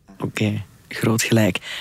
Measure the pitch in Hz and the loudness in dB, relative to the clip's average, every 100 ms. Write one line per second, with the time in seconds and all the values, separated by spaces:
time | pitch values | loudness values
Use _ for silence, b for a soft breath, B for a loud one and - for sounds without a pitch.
0 | _ - - - 107 104 - - - - | _ -10 -6 -2 0 -2 -6 -18 -16 -2
1 | 113 110 - 113 104 - B B | 0 2 2 4 4 0 B B